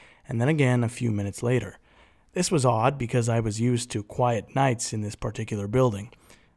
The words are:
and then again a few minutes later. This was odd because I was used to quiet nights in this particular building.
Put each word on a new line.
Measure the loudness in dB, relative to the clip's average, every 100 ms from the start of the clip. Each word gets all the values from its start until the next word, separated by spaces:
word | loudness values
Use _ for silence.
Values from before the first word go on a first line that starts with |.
| -20 -20 -8
and | -2
then | 0
again | 4 4 2
a | 0
few | -2 -2
minutes | -2 -4 -4
later. | 0 0 -2 -12 _ _ -20 _ _
This | -4 0
was | 2 2
odd | 4 2 0
because | 0 0 2
I | 0
was | 0 0
used | 0 0 -2
to | -8
quiet | -6 0 0 0 -2 0
nights | 0 0 -4
in | -6
this | -6 -6
particular | -8 -6 -6 -6 0
building. | 2 2 0 -10 -18 -20 -20 _